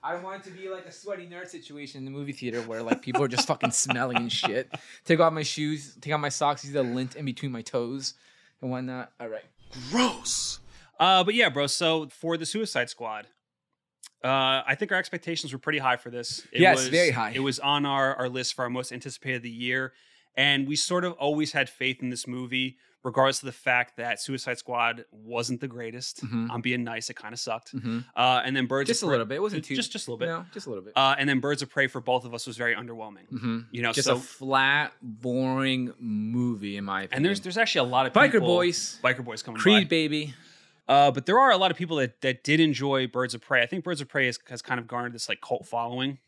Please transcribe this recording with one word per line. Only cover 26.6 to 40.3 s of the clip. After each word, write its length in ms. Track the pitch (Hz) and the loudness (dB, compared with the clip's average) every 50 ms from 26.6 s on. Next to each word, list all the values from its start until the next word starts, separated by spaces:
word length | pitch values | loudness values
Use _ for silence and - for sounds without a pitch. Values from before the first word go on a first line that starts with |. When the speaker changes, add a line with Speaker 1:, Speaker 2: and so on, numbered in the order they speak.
Speaker 2:
being 220 | 110 123 123 123 120 | -2 -2 0 0 -2
nice. 260 | 117 117 110 110 - | -4 -6 -8 -8 -10
It 80 | 123 | -12
kinda 200 | - - 107 113 | -12 -14 -14 -10
sucked. 400 | 117 - - 113 117 _ - - | -10 -6 -6 -6 -6 _ -10 -10
Speaker 1:
Mm-hmm. 240 | 131 107 117 113 117 123 - _ | -8 -4 -4 -4 -4 -6 -8 _
Speaker 2:
Uh, 260 | - 120 127 127 123 - | 2 4 4 4 2 2
and 120 | 127 131 | 0 0
then 100 | 135 127 | 0 0
Birds 220 | 123 131 135 135 135 | 0 0 -2 0 0
Speaker 1:
Just 140 | 233 - 220 | -2 0 0
Speaker 2:
of 40 | |
Speaker 1:
a 40 | 175 | 2
Speaker 2:
Prey 20 | 143 | 2
Speaker 1:
little 140 | 120 113 | 2 0
bit. 80 | 104 131 | 0 -2
It 60 | 147 190 | -4 -4
wasn't 220 | 214 202 160 - | -2 -4 -6 -6
too 120 | - 139 | -4 -4
Speaker 2:
just, 160 | 131 - - - | -4 -4 -4 -6
just 160 | - - - | -10 -8 -8
a 20 | |
little 80 | 120 113 | -6 -6
bit. 80 | 120 165 165 | -4 -4 -4
Speaker 1:
No, 120 | 165 175 175 - | -6 -10 -12 -14
just 140 | 214 190 | -14 -12
a 40 | 143 | -10
little 120 | 117 98 92 | -10 -10 -10
bit. 120 | 104 101 | -4 0
Speaker 2:
Uh, 180 | - 135 135 139 139 | 2 4 4 4 2
and 100 | 135 143 | 2 2
then 100 | 139 131 | 2 0
Birds 240 | 120 143 147 139 143 | 0 0 -2 -2 -4
of 80 | 131 | -6
Prey 160 | - - 139 | 0 0 0
for 140 | 127 - 131 | 0 0 -6
both 240 | 120 127 127 127 120 | -2 0 0 0 0
of 100 | 123 117 | -4 -10
us 140 | 117 - - | -10 -10 -10
was 80 | 120 | -8
very 180 | 113 120 117 117 | -4 -2 -2 -2
underwhelming. 540 | 98 120 120 117 113 110 107 101 95 101 _ 135 | -2 -4 -10 -12 -12 -12 -14 -14 -20 -16 _ -10
Speaker 1:
Mm-hmm. 260 | 123 113 120 113 113 117 113 | -6 -2 -2 -2 -2 -6 -8
Speaker 2:
You 120 | - 120 120 | -6 -2 0
know, 100 | 117 113 | 0 2
Speaker 1:
Just 160 | 143 131 127 | 2 4 4
Speaker 2:
so 80 | 127 | 2
Speaker 1:
a 20 | 123 | 2
flat, 720 | 131 - - - 135 135 135 135 135 135 139 147 151 - - _ - | 2 -8 -16 -12 -4 2 4 4 6 6 4 4 2 0 -6 _ -14
boring 880 | 123 110 110 123 127 123 127 131 131 131 131 135 135 131 131 127 123 - _ | -14 -14 -8 -4 -2 0 0 0 2 2 2 2 2 2 0 -2 -4 -6 _
movie, 760 | 123 117 107 104 107 110 117 123 123 123 120 101 101 101 101 101 | -6 -4 -2 -2 -2 0 0 0 0 0 0 -2 -6 -6 -6 -6
in 60 | 101 | -4
my 180 | 98 98 95 95 | -2 -2 -2 -2
opinion. 140 | 95 - 131 | -2 -2 0
Speaker 2:
And 60 | 143 | 2
there's, 160 | 180 202 202 196 | 2 2 0 -4
there's 160 | 185 175 220 | -6 0 0
actually 280 | 226 214 - 160 131 | 0 2 4 2 2
a 40 | 120 127 | 4 4
lot 140 | 127 - | 2 2
of 60 | 123 - | 6 6
Speaker 1:
Biker 200 | 214 269 190 - | 8 8 8 6
Speaker 2:
people, 140 | 220 175 175 | 4 4 6
Speaker 1:
Boys. 500 | 175 175 175 175 165 - - - - - - | 4 4 4 2 2 0 -4 -8 -10 0 2
Speaker 2:
Biker 200 | 127 127 123 127 | 2 2 2 -4
Boys 180 | 120 110 110 - | -10 -10 -12 -10
coming 180 | - 117 110 | -10 -8 4
Speaker 1:
Creed, 240 | - 185 208 208 190 | 6 8 8 8 6
Speaker 2:
by. 40 | 143 | 4
Speaker 1:
baby. 460 | 170 165 156 151 147 151 151 147 | 2 2 2 2 0 -4 -4 -8